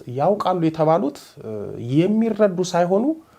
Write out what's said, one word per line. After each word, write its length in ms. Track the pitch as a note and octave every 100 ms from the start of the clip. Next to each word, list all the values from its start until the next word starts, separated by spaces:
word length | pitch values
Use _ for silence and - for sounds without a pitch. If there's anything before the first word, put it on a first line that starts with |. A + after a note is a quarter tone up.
| -
ያውቃሉ 500 | B2 E3 G#3 - F3+
የተባሉት 540 | D#3+ D#3+ D#3 E3+ C#4 D4 - - A2 G#2+ G2+ G#2+ A#2
የሚረዱ 680 | C#3+ F#3+ A3 A3+ G#3 G#3 F3
ሳይሆኑ 420 | F3+ E3+ F3 G3 C#4 D#4+ -